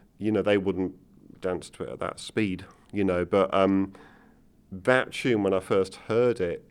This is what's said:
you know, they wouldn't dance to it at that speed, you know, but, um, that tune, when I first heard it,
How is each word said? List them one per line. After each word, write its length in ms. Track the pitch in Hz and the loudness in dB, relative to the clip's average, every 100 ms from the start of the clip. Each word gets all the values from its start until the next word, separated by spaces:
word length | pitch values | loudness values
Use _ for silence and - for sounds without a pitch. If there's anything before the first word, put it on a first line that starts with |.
| _ - | _ -8
you 140 | 104 | -2
know, 100 | 107 | 0
they 140 | 95 104 | 2 2
wouldn't 360 | 95 90 92 - _ - - - | 2 -2 -2 -6 _ -20 -20 -8
dance 280 | 92 85 - | -6 -4 -8
to 120 | - | -12
it 80 | 67 | -12
at 80 | - | -8
that 200 | 92 - | -8 -8
speed, 460 | - 117 104 90 - - _ | -6 -2 -2 -4 -10 -20 _
you 120 | 101 | -2
know, 200 | 95 90 90 | 0 0 2
but, 260 | 101 92 | 2 4
um, 400 | 98 95 95 95 - - - - _ _ _ - 95 | 4 4 4 0 -6 -20 -20 -20 _ _ _ -18 -6
that 300 | 127 127 - | 0 0 0
tune, 300 | - 135 110 | -4 0 2
when 120 | 98 | 2
I 60 | 95 | 0
first 360 | - 101 92 - - | 0 0 0 -4 -4
heard 320 | 113 123 110 | 2 2 0
it, 240 | 87 80 - | -2 -6 -12